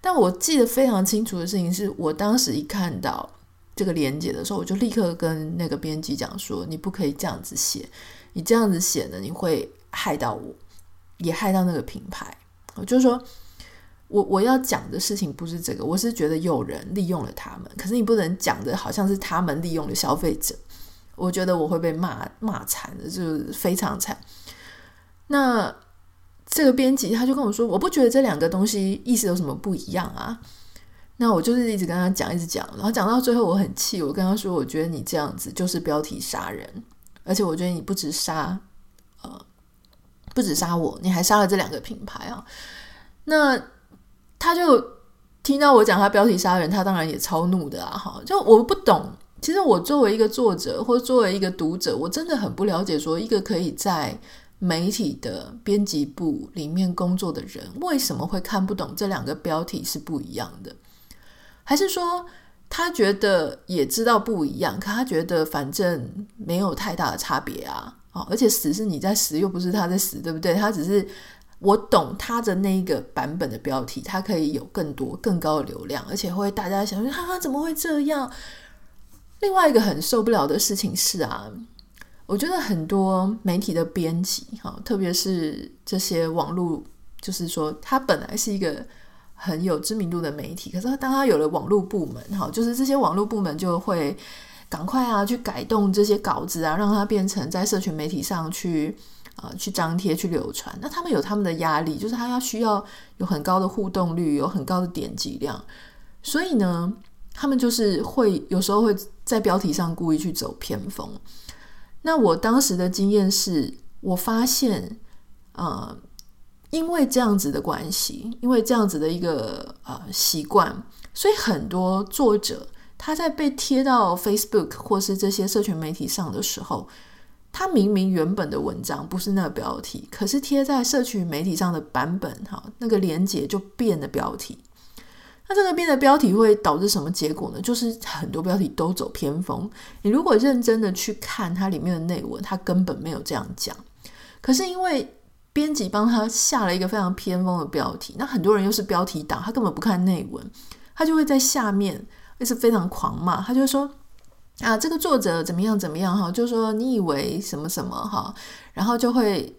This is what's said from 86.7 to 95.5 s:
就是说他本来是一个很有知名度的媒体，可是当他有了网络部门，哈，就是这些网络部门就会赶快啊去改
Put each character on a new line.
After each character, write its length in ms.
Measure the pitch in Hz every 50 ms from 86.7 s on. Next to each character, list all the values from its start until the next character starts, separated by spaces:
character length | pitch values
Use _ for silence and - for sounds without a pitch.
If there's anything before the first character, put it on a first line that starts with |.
| 160 147 - - - - - - - -
就 140 | - - 185
是 140 | - 180
说 260 | 165 - 170 156 151 151 -
他 180 | - - - 269
本 200 | 262 - 180 147
来 180 | - - -
是 160 | 214 - 220 202
一 60 | 196
个 260 | 190 160 143 - - - - - - - - - - - -
很 280 | - - 185 208 160 175
有 140 | 190 165
知 160 | 151 147 - 214
名 160 | 220 196 165
度 100 | 175 175
的 100 | 165 151
媒 240 | 143 147 - - 165
体， 160 | 180 - -
可 80 | - 180
是 80 | 196 247 262
当 140 | 269 269 262
他 140 | 269 269 277
有 120 | 254 190
了 100 | 147 156 156
网 180 | 160 160 -
络 140 | 160 202 208
部 240 | 190 196 - 202 160
门， 180 | 123 117 - - - 202 196
哈， 100 | 170 -
就 120 | - 220 233
是 120 | 233 240
这 100 | 254 269
些 100 | 262 277
网 200 | 277 240 160 165
络 100 | 190 208
部 140 | 208 226 214
门 160 | 196 170 147
就 220 | 160 190 180 170 175
会 380 | 185 - 190 170 156 139 - - - - - - - - - - - -
赶 160 | - 160 160
快 200 | 185 - 262 254
啊 200 | 240 220 202 202
去 120 | 202 247
改 260 | 240 - -